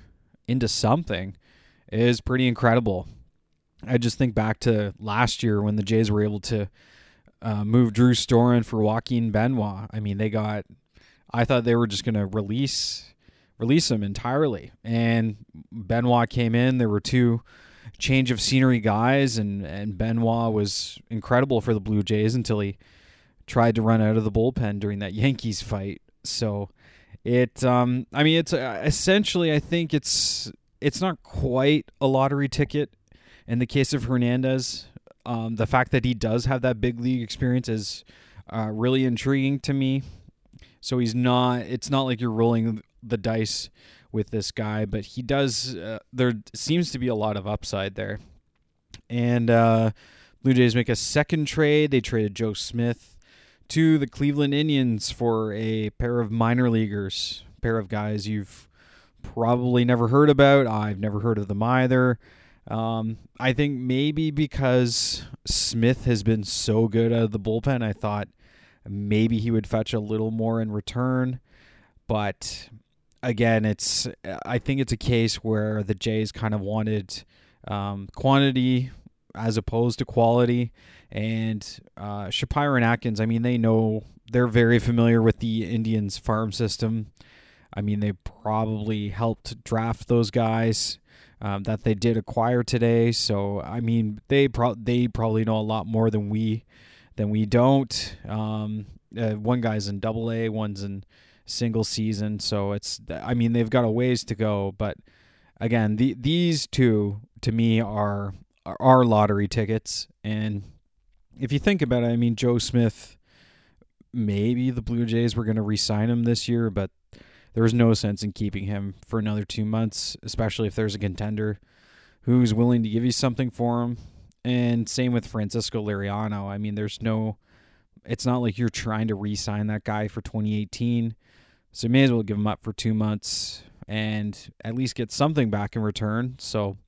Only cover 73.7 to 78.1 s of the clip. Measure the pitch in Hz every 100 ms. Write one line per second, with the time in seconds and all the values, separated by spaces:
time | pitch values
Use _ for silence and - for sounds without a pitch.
73.7 | 104 - - 123 - 87 92 - 123 -
74.7 | 139 131 117 - 120 113 - 110 110 107
75.7 | 107 98 101 117 107 110 - 113 107 98
76.7 | 107 107 107 95 - - _ _ _ -
77.7 | 104 101 101 98